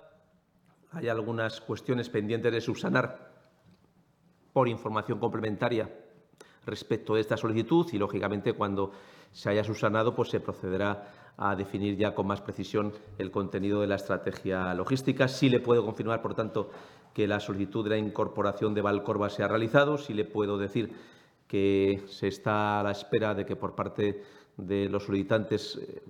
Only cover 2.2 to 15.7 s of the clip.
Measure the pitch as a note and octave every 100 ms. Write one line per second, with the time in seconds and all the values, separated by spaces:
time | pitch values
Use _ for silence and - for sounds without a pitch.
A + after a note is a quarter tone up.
2.2 | G#2+ A2+ A#2+ A2+ A#2+ G#2 G3 B2+ A#2 -
3.2 | - - _ _ _ _ _ _ _ _
4.2 | _ _ _ C#3 B2 A2+ A2 G#2+ G#2 G#2+
5.2 | A2+ A2 A2 G#2 A#2+ A2+ G#2 - - -
6.2 | _ - - _ - G#2 - A2 - A2
7.2 | A2 A2 A#2 A2 A2+ E3 E3+ G2+ G2 G2+
8.2 | G2 G2+ A#2 A2 G2+ G2 G2 - - -
9.2 | - - G#2+ G#2 G#2+ G#2 A2+ A2 A2+ A#2
10.2 | A2+ G#2 - F#2 F#2+ F#2 G2+ G2+ - -
11.2 | - - G2+ F#2+ F#2+ G2 G#2 G2 G#2 G#2
12.2 | G2 G2+ - G2+ F#2 G#2+ G#2 - - -
13.2 | F#2+ G2+ F#2+ G2+ G2 G#2 G2+ G2 - F#2
14.2 | G2 - G2 F#2 F#2 F2 F#2+ C3 C3+ C3
15.2 | C3 - C#3 A#2+ A#2+